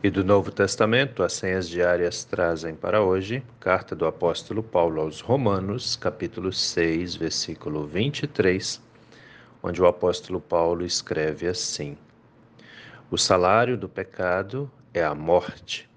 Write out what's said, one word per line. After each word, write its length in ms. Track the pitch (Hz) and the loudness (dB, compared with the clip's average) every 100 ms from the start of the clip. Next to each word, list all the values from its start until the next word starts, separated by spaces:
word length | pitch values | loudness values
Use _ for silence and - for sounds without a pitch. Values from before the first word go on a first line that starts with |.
E 60 | 101 | 2
do 160 | 95 | 2
Novo 260 | 95 101 92 | 4 4 4
Testamento, 720 | - 98 - 110 120 139 - | 0 0 4 4 4 0 0
as 120 | 87 | -2
senhas 340 | - 95 92 87 | 0 -2 -2 -2
diárias 560 | 87 87 87 87 - | 0 2 4 0 -2
trazem 500 | - - 85 80 82 | -8 -2 0 0 -6
para 280 | 78 90 107 | -6 0 2
hoje, 400 | 98 92 95 127 - - | 4 2 -2 -6 -8 -6
carta 340 | 92 92 - | 0 0 0
do 120 | 80 80 | -2 -2
apóstolo 560 | 78 87 80 - 107 | 0 -2 -2 -6 -6
Paulo 360 | 110 87 85 78 | -2 2 2 2
aos 220 | 78 73 | -4 -6
Romanos, 720 | - 135 117 98 95 101 - | -2 2 2 0 -2 -6 -6
capítulo 600 | - - - 85 - 92 | -4 -4 -4 -8 -4 -4
seis, 600 | 95 - - 82 82 90 | -2 -2 0 0 0 -4
versículo 720 | - 82 - - 80 78 76 73 | -4 -4 -4 -6 -8 -6 -6 -4
vinte 360 | 85 131 147 | -2 -2 -2
e 40 | 147 | -6
três, 560 | - 95 92 - - - - - - - - - - | 2 2 2 -4 -10 -14 -20 -20 -20 -20 -20 -20 -10
onde 200 | 90 87 | -8 4
o 40 | 90 | 4
apóstolo 540 | - 90 87 - 92 | 6 0 -2 -6 -8
Paulo 460 | - 85 85 87 87 | -2 0 2 0 -2
escreve 600 | - - 80 78 76 85 | -4 -4 -2 -2 -2 -4
assim: 520 | - - - 71 - - _ _ _ - - - - - - - | -4 -6 -6 -8 -12 -20 _ _ _ -20 -20 -20 -20 -20 -20 -6
"O 80 | 90 | -2
salário 580 | - 95 90 107 123 117 | 2 4 6 4 4 0
do 140 | 95 | -4
pecado 800 | - 95 - 90 92 98 127 143 - - | -8 -10 -4 -2 -2 -2 -6 -8 -12 -6
é 100 | 90 | -2
a 100 | 80 | -2
morte 720 | 73 78 87 - - - - - | -2 2 2 2 -14 -12 -12 -12